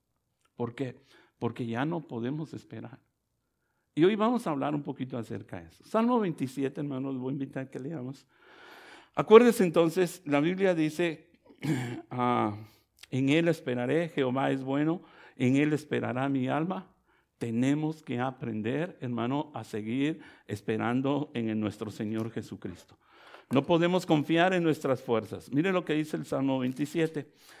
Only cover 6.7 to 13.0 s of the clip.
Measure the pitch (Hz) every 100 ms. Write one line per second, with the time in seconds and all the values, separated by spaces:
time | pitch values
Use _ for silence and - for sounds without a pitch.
6.7 | 147 147 131 135 131 127 135 135 135 131
7.7 | 131 131 160 127 135 _ _ - - -
8.7 | - - - - - 147 214 240 - 180
9.7 | 165 165 170 175 - - 143 160 185 190
10.7 | 170 156 156 175 156 - _ - - 139
11.7 | 131 123 123 - 123 123 120 110 104 110
12.7 | _ _ _